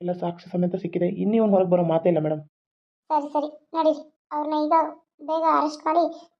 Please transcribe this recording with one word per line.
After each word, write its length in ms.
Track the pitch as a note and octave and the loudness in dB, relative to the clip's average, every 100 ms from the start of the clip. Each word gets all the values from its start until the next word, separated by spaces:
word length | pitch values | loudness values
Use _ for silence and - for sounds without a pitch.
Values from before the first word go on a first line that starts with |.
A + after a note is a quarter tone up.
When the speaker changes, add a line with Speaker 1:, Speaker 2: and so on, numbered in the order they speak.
Speaker 1:
ಎಲ್ಲ 120 | F3 | -6
ಸಾಕ್ಷಿ 380 | F3 F3 E3+ - | -4 -6 -8 -6
ಸಮೇತ 240 | F3+ F3+ | -2 -2
ಸಿಕ್ಕಿದೆ. 320 | F3+ E3+ F3 F3 | -2 -4 -2 -2
ಇನ್ನೂ 360 | F3+ F#3+ A3+ | -2 0 2
ಅವ್ನು 140 | A3 G3 | 4 4
ಹೊರಗೆ 140 | F#3 | 4
ಬರೋ 120 | F3 | 2
ಮಾತೇ 260 | E3+ E3 F3+ | 2 2 2
ಇಲ್ಲ 120 | D#3+ | 0
ಮೇಡಮ್. 200 | D#3 D3+ - _ _ _ _ _ - | 0 -4 -10 _ _ _ _ _ -4
Speaker 2:
ಸರಿ, 240 | D#4 D4 | -4 -2
ಸರಿ, 360 | D4+ D4+ - _ | -4 -4 -8 _
ನಡೀರಿ, 520 | E4 D#4 D4+ - _ - | 0 0 0 -4 _ -10
ಅವ್ರನ್ನ 220 | D4+ D4+ D4+ D4+ | -6 -2 -2 2
ಈಗ 60 | E4 D#4 - _ - D4 | 2 2 -6 _ -14 -6
ಬೇಗ 160 | D#4+ D#4+ D4 | -2 2 2
ಅರೆಸ್ಟ್ 280 | D4+ D4+ D#4+ | 0 -2 0
ಮಾಡಿ 460 | E4 E4 - - | 2 0 -4 -20